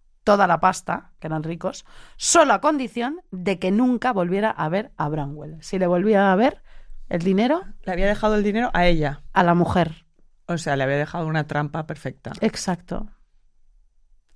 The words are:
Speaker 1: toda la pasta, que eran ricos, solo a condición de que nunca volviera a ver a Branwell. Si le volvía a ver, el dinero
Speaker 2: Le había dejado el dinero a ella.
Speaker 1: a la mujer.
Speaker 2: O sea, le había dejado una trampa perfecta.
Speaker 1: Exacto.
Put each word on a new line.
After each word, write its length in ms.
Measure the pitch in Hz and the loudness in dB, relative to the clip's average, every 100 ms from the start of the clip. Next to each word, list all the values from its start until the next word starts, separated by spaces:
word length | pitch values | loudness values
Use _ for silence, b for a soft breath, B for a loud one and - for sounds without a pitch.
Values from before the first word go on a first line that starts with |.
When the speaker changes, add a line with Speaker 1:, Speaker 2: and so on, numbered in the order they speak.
| _ _ | _ _
Speaker 1:
toda 240 | - 208 180 | 2 4 4
la 140 | 165 | 4
pasta, 500 | 185 185 - 180 - - | 2 0 -4 -8 -8 -14
que 80 | 160 | -6
eran 160 | 156 | -6
ricos, 420 | 160 170 185 - b b b - | -6 -8 -8 -10 b b b -6
solo 360 | - 339 277 | 2 4 6
a 60 | 202 | 4
condición 600 | 302 294 240 233 247 349 - | 2 0 -4 -6 -6 -8 -12
de 260 | 185 180 185 | -6 -4 -2
que 140 | 185 | 0
nunca 400 | 208 254 240 254 | 2 2 0 0
volviera 380 | 196 175 196 214 | 0 0 0 -2
a 180 | - 160 | -2 -2
ver 240 | 190 220 - | -2 -4 -6
a 120 | 147 | -4
Branwell. 500 | 156 160 151 151 160 | -4 -6 -10 -14 -16
Si 180 | - 190 | -8 -2
le 80 | 175 | 2
volvía 420 | 180 208 202 196 | 2 4 4 4
a 40 | 190 | 4
ver, 260 | 269 - - - - - - | 2 0 -12 -18 -16 -14 -6
el 140 | 175 | -2
dinero 400 | 180 190 247 330 381 - | 0 2 2 0 -4 -12
Speaker 2:
Le 100 | - | -6
había 140 | 175 196 | 0 0
dejado 300 | 208 214 208 | 2 2 2
el 80 | |
dinero 260 | 202 214 247 | 0 0 0
a 140 | 180 175 | 2 4
ella. 360 | 165 143 143 - | 4 0 -6 -2
Speaker 1:
a 100 | - | 2
la 120 | 175 | 4
mujer. 520 | 170 170 185 160 - _ _ _ _ - | 4 2 2 0 -4 _ _ _ _ -8
Speaker 2:
O 120 | 170 | -6
sea, 180 | 165 139 | -2 0
le 80 | |
había 120 | 135 143 | 0 0
dejado 280 | 151 170 156 | -2 -4 -2
una 200 | 156 147 | -2 -2
trampa 400 | 147 147 165 156 | -4 -4 -6 -8
perfecta. 460 | 151 - - - - | -10 -10 -10 -14 -2
Speaker 1:
Exacto. 680 | 220 - - 175 - 208 214 - _ _ _ _ _ _ _ _ _ _ _ | -2 -2 -4 -6 -6 -8 -8 -14 _ _ _ _ _ _ _ _ _ _ _